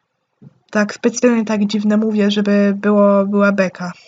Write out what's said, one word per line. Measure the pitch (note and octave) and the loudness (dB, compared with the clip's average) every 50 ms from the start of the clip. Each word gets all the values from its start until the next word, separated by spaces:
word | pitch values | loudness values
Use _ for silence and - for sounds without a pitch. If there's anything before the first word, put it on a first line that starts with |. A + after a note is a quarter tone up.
| _ _ _ _ _ _ _ _ - - _ _ _ _ | _ _ _ _ _ _ _ _ -20 -20 _ _ _ _
Tak, | - G#3+ G#3 G#3 - | -2 -2 -2 -2 -4
specjalnie | - - A#3+ A#3 - - B3 A#3+ A3+ A3 | -4 -4 -4 -2 0 0 2 2 2 -2
tak | G#3+ A3 G#3 G#3 | -2 -2 -2 -2
dziwne | G3+ G#3+ G#3+ G#3 G#3+ G#3 | -2 -2 -2 0 0 0
mówię, | G#3+ A3 A3 G#3+ G#3+ G3+ G3+ | 0 0 0 0 0 0 0
żeby | G3+ G#3 G3+ G3+ G3+ G3+ G3+ G3+ G3 | 0 0 0 0 2 2 2 2 0
było, | G3+ G3+ G#3 G#3 G3+ G3+ G3+ G3+ G3+ G3 | -2 -2 0 2 4 4 4 4 2 0
była | G3 G#3 G3+ G3+ G3+ G3+ | 0 0 2 2 2 2
beka. | G3+ F#3+ F3+ F3+ - F3+ F3 F3 - - | 0 -2 -2 -2 -8 -12 -12 -12 -14 -20